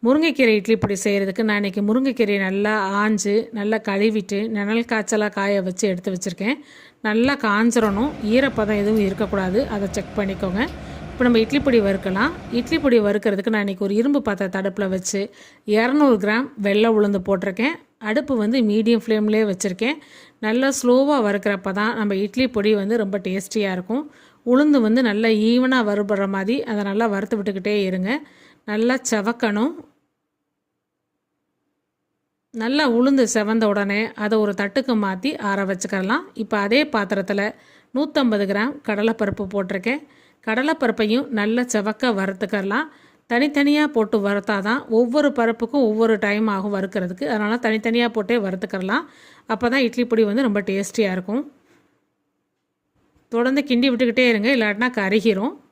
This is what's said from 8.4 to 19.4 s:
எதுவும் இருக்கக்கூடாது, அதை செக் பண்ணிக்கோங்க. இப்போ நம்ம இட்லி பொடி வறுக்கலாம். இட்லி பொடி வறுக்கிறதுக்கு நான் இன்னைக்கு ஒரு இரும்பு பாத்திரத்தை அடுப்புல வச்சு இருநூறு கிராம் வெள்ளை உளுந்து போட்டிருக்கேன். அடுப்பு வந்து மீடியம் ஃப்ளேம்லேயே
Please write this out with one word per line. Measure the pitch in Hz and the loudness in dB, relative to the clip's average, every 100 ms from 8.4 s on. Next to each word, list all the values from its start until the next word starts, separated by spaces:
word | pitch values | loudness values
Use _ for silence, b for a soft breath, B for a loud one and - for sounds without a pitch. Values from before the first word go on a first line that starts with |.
| 269 254 208 214 | 2 0 0 0
எதுவும் | 202 220 196 | 2 2 0
இருக்கக்கூடாது, | 175 202 202 185 190 285 208 | 0 -2 -2 0 0 -2 -2
அதை | 196 - | -4 -4
செக் | 190 - | -6 -4
பண்ணிக்கோங்க. | 196 185 190 185 285 - B B - | -4 -4 -4 -2 -4 -6 B B -14
இப்போ | - 247 | 0 2
நம்ம | 233 220 | 4 2
இட்லி | 285 277 | 0 4
பொடி | 240 196 | 4 4
வறுக்கலாம். | 190 190 190 254 339 - 240 | 0 -2 0 0 -2 -6 -4
இட்லி | 247 320 | -2 0
பொடி | 285 240 208 | 4 4 4
வறுக்கிறதுக்கு | 202 214 196 202 220 | 0 0 -2 0 -2
நான் | 202 | -2
இன்னைக்கு | 190 196 | -2 -2
ஒரு | 202 | 2
இரும்பு | 240 285 - | 2 2 0
பாத்திரத்தை | 196 196 190 | -2 -2 -2
அடுப்புல | 190 190 196 185 | -4 -2 -4 -4
வச்சு | 180 202 202 B B B - 214 | -4 -6 -6 B B B 0 2
இருநூறு | 233 285 294 220 | 4 4 4 4
கிராம் | 202 220 262 - 202 | 2 0 -2 -2 0
வெள்ளை | 202 226 220 | 4 4 4
உளுந்து | 208 202 185 | 2 0 0
போட்டிருக்கேன். | 196 196 190 247 339 _ _ 214 | -2 -2 -2 -4 -4 _ _ -4
அடுப்பு | 220 302 254 | -2 0 -2
வந்து | 208 262 220 | 0 2 2
மீடியம் | 208 220 233 | 2 2 2
ஃப்ளேம்லேயே | - 214 214 214 | 2 0 2 2